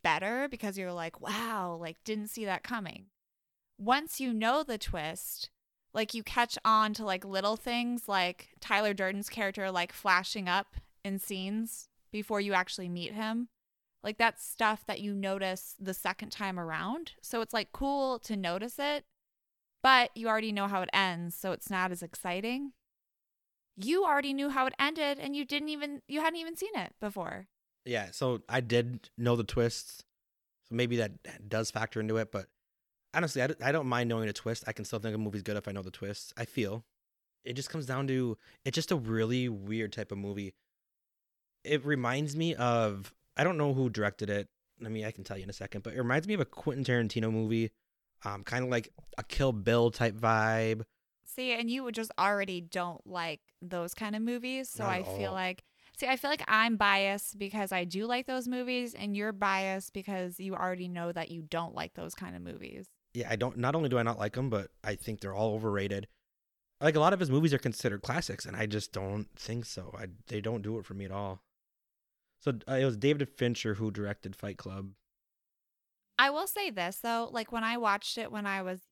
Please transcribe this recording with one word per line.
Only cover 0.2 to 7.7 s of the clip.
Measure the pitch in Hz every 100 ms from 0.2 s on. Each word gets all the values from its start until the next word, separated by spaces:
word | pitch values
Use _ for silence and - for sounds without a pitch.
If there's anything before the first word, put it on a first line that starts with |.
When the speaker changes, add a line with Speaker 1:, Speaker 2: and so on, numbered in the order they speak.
| 190 240 277
Speaker 1:
because | - 208 196
you're | 185
like, | 175 165 -
"Wow, | - 208 233 214 180 170
like, | 170 165
didn't | - 214 208
see | - 208
that | 185
coming." | - 233 180 - 190 _ _ _ _ _ _ -
Once | 208 269 320 -
you | 262
know | 220 220 285
the | 294 220
twist, | - 175 156 175 - - - _ _ _ _
like, | 220 214
you | 226
catch | 202 254 240 -
on | 220 220 214
to, | 214
like, | 214 185 196
little | 190 202 220
things | 254